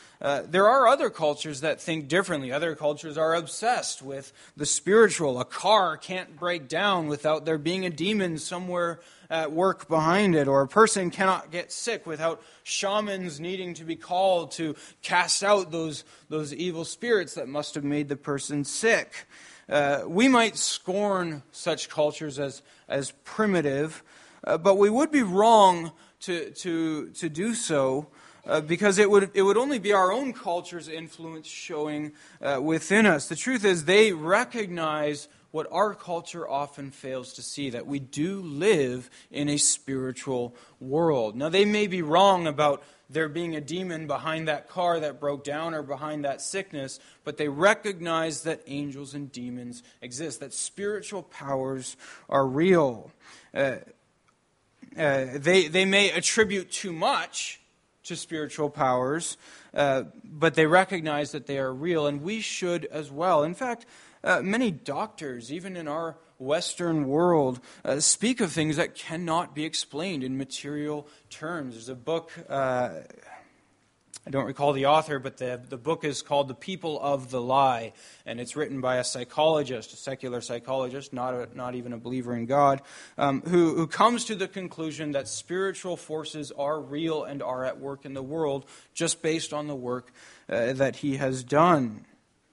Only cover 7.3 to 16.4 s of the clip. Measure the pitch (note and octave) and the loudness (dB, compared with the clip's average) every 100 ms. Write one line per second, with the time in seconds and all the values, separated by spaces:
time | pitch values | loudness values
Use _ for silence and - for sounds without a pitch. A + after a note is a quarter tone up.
7.3 | D#3 D3+ D#3 D3+ F#3 F3+ D3 F3+ G#3+ F#3 | 0 0 -2 -2 -2 -4 -2 -2 0 0
8.3 | D#3 - F3+ F#3 F3 E3+ E3 - - - | -4 -6 -8 -6 -2 -2 -4 -14 -20 -6
9.3 | D#3+ D#3 D#3+ F#3+ - - D#3+ D#3 F#3+ G3+ | -4 -2 2 2 2 0 2 6 6 6
10.3 | D#3+ C#3 C#3 C#3 G#3 G#3+ G3+ F3 - F#3+ | 6 6 4 6 6 6 6 -2 2 2
11.3 | F3+ D#3 F3 - - A#3 G#3+ - D3+ E3 | 2 -2 -10 -10 -8 -6 -6 -6 -4 -4
12.3 | D#3+ - - - - G3 G#3 G#3 F#3+ F3+ | -4 -14 -20 -8 -4 0 0 -2 -4 -6
13.3 | C#3+ E3+ F#3+ F3+ E3 D#3+ D#3+ - F3+ F#3+ | -8 -8 -6 -8 -10 -10 -10 -4 2 4
14.3 | F3+ D3+ - D#3+ - - _ - F3+ F3 | 2 0 -6 -6 -6 -14 _ 0 2 2
15.3 | - G3 G#3 F3 E3 D#3+ C#3+ - - - | 2 4 4 4 -4 -4 -8 -14 -20 -8
16.3 | D#3 | -6